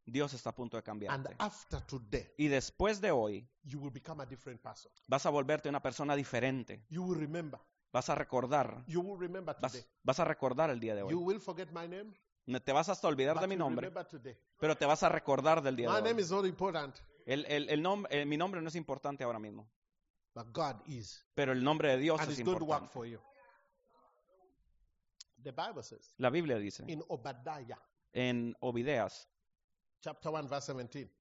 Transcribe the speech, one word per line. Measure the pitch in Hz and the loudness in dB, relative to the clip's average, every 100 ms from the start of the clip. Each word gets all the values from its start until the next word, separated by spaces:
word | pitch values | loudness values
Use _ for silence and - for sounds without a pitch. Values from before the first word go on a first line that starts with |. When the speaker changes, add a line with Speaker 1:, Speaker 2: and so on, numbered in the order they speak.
| - | -4
Speaker 1:
Dios | 131 143 | -2 0
está | 135 117 | -2 -6
a | 120 | -6
punto | 120 113 | -6 -6
de | |
Speaker 2:
And | 107 | -8
Speaker 1:
cambiarte. | 107 101 135 135 - | -6 -4 -4 -4 -4
Speaker 2:
after | 208 - - 139 - | -4 -4 -8 -8 -6
today, | 135 110 131 - - | -8 -4 -4 -4 0
Speaker 1:
Y | 147 | 4
después | 135 - - 196 208 | 4 0 0 2 2
de | 196 | 4
hoy, | 139 107 101 123 _ | 4 2 -2 -10 _
Speaker 2:
you | 147 143 | -12 -8
will | 139 | -8
become | 123 - 151 | -10 -10 -10
a | 131 | -10
different | 131 135 120 | -12 -12 -12
person. | 117 107 - _ - | -12 -14 -18 _ 0
Speaker 1:
vas | 135 165 | 2 4
a | |
volverte | 147 135 151 147 | 2 4 2 2
una | 139 | 0
persona | 127 123 147 143 | -2 -2 0 0
diferente. | 131 120 131 131 113 104 - | 2 2 2 0 -4 -12 -8
Speaker 2:
You | 160 | -4
will | 180 165 | -2 0
remember. | 151 170 156 - - _ _ | 0 -4 -6 -10 -16 _ _
Speaker 1:
Vas | 120 - | 0 2
a | 147 | 0
recordar. | 143 127 123 147 120 120 123 | 2 0 4 2 2 -4 -4
Speaker 2:
You | 165 | -2
will | 185 196 | -2 -6
remember | 180 185 160 - | -6 -6 -8 -4
Speaker 1:
Vas, | 127 | -4
Speaker 2:
today. | 127 - _ | -6 -16 _
Speaker 1:
vas | - - | 0 2
a | - | 2
recordar | 151 135 123 160 | 2 0 4 2
el | 120 | 2
día | 113 104 | -2 -2
de | |
hoy. | 98 | 0
Speaker 2:
You | 175 | 0
will | 175 208 | 0 -2
forget | 196 170 175 | -4 -8 -8
my | 170 170 | -8 -8
name, | 185 214 190 _ _ - | -10 -12 -18 _ _ -4
Speaker 1:
Me, | 123 | -2
te | - | 4
vas | 139 165 | 4 4
hasta | 185 175 | 2 2
olvidar | 135 135 160 | 4 4 4
Speaker 2:
but | |
Speaker 1:
de | 190 | 2
mi | 185 | 2
Speaker 2:
you | |
Speaker 1:
nombre, | 143 123 185 | 0 0 -4
Speaker 2:
remember | 180 - | -8 -12
today. | 147 123 - _ _ | -12 -14 -16 _ _
Speaker 1:
pero | 156 151 | 2 4
te | 143 | 4
vas | 156 | 6
a | 175 | 6
recordar | - - 135 147 160 | 4 4 4 6 6
del | 139 123 | 4 2
día | 120 | 2
Speaker 2:
My | 208 | 4
Speaker 1:
de | |
Speaker 2:
name | 220 233 | 4 2
Speaker 1:
hoy. | |
Speaker 2:
is | 170 | 2
not | 196 190 | 2 2
important. | 175 190 160 143 - - - - | 0 0 0 -6 -10 -20 -14 -2
Speaker 1:
El, | 139 147 | -2 2
el, | 147 143 | 0 2
el | 151 | 2
nom-, | 175 202 196 | 4 0 0
eh, | 143 147 | 0 2
mi | 151 | 2
nombre | 185 185 | 0 0
no | 160 | -4
es | 165 | -6
importante | 156 135 143 139 123 | -4 -4 -4 -4 -4
ahora | 113 | -4
mismo, | 107 107 107 _ _ _ _ _ _ | -6 -12 -18 _ _ _ _ _ _
Speaker 2:
But | 117 117 | -16 -8
God | 117 147 110 - | -2 -2 -4 -10
is. | 127 101 - _ - | -10 -10 -16 _ -2
Speaker 1:
pero | 135 | 2
el | 127 | 4
nombre | 135 156 151 | 4 4 4
de | 131 | 4
Dios | 156 160 | 4 2
Speaker 2:
And | 156 | 0
Speaker 1:
es | 135 | 0
Speaker 2:
it's | 123 | 0
going | 180 | 0
to | 156 | 0
work | 147 | -2
Speaker 1:
importante. | - | -2
Speaker 2:
for | 131 117 | -10 -10
you. | 113 - - - _ _ _ _ _ _ _ _ 370 359 _ _ _ _ _ _ _ - _ | -12 -18 -20 -20 _ _ _ _ _ _ _ _ _ _ _ _ _ _ _ _ _ -20 _
The | 135 | -10
Bible | 127 196 160 | -6 -6 -8
says | 107 113 - - | -14 -18 -20 0
Speaker 1:
La | 123 | 2
Biblia | 160 160 113 | 2 0 0
dice | 104 - 117 | -2 -6 -10
Speaker 2:
in | 147 - | -10 -6
Obadiah | 156 120 123 139 151 120 - _ _ _ | -8 -8 -10 -10 -10 -10 -14 _ _ _
Speaker 1:
en | 123 127 120 117 - | 0 2 2 -2 -2
Obideas, | 123 120 127 131 95 - - _ _ _ _ _ _ _ | -2 0 2 2 0 -2 -18 _ _ _ _ _ _ _
Speaker 2:
chapter | 156 147 160 | -12 -8 -4
one, | 156 139 | -4 -2
verse | 139 147 | -4 -4
seventeen. | 131 120 143 123 _ | -6 -8 -10 -12 _